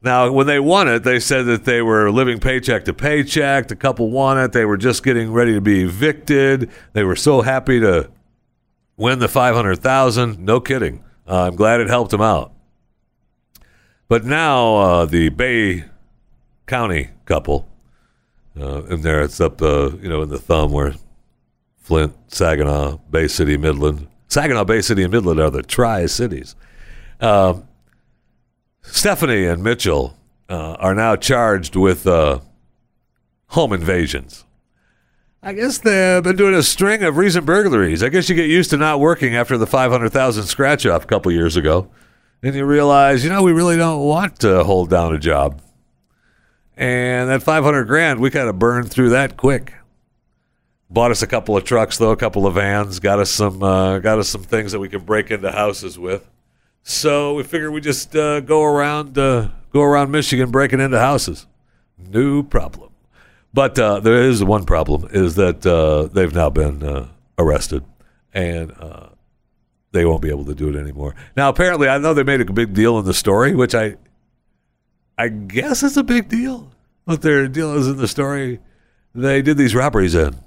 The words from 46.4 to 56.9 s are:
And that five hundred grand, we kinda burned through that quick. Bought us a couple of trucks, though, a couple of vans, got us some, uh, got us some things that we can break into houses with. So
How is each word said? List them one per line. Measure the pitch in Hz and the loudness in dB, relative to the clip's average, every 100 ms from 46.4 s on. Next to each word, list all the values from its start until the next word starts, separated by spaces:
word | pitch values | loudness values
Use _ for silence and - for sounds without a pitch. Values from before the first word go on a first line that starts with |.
| _ _ _ - | _ _ _ -6
And | 127 123 123 123 127 | -4 -2 -2 -2 0
that | 131 | 0
five | - 156 | 0 2
hundred | 143 147 | 2 0
grand, | 110 147 165 123 | 0 0 2 0
we | 131 | 0
kinda | 147 123 | 0 -4
burned | 92 117 120 117 | 0 0 0 -4
through | - 123 | 0 2
that | 123 135 - | 2 0 0
quick. | 135 135 - - _ _ _ _ _ _ _ _ _ _ _ | 0 0 -4 -18 _ _ _ _ _ _ _ _ _ _ _
Bought | 113 120 | 0 0
us | 117 | 0
a | 104 | -2
couple | 120 104 101 | -4 0 -2
of | |
trucks, | - 117 107 - | 0 0 0 0
though, | 113 | 0
a | 101 | 0
couple | 113 104 98 | -2 0 0
of | 90 | 0
vans, | 101 101 104 90 | 0 -2 -4 -4
got | 98 101 | 0 0
us | 98 | 0
some, | - 104 95 | 0 -2 -2
uh, | 98 95 95 95 | 0 2 0 0
got | 104 110 | 0 0
us | 101 | -2
some | 101 | -8
things | 95 113 104 | -4 -4 -4
that | 101 | -8
we | 98 | -8
can | 98 | -12
break | 87 107 104 | -4 -4 -2
into | 107 95 | -6 -6
houses | 104 104 95 95 82 | -4 -4 -4 -12 -12
with. | 90 101 _ _ _ _ _ _ | -8 -8 _ _ _ _ _ _
So | - | -10